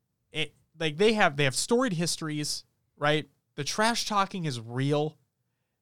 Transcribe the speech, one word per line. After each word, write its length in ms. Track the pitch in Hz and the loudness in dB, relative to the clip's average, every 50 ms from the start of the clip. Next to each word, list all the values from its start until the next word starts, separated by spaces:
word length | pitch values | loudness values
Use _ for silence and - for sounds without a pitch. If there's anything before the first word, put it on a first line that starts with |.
| _ _ _ _ _ _ | _ _ _ _ _ _
it, 220 | - 156 151 - - _ _ _ _ 156 | -6 -6 -6 -6 -8 _ _ _ _ -4
like, 160 | 165 156 147 | -4 -4 0
they 160 | 160 208 233 | 2 4 4
have, 240 | 214 214 190 165 139 | 6 4 4 4 4
they 80 | 147 143 | 2 2
have 100 | 135 - | 2 2
storied 380 | - - - 233 240 262 240 | -2 0 2 2 2 2 2
histories, 720 | 170 160 175 - - - 165 151 151 151 151 - - - - _ _ _ _ _ _ | 0 -2 -2 -2 -4 -4 -6 -6 -4 -4 -4 -4 -6 -8 -10 _ _ _ _ _ _
right? 320 | _ 143 151 151 156 143 - _ _ _ _ _ | _ 2 2 2 2 -2 -6 _ _ _ _ _
The 80 | 151 139 | -8 -6
trash 420 | - - 214 220 233 233 - - | -4 0 2 2 2 2 0 -2
talking 380 | - 214 196 196 190 - 185 160 | 0 0 0 0 0 -2 -4 -4
is 140 | 151 123 117 | -4 -4 -6
real. 600 | 110 117 120 131 135 143 147 147 151 156 - _ _ _ _ _ _ _ _ _ _ _ _ _ | -8 -6 -4 -2 0 2 2 2 0 -2 -6 _ _ _ _ _ _ _ _ _ _ _ _ _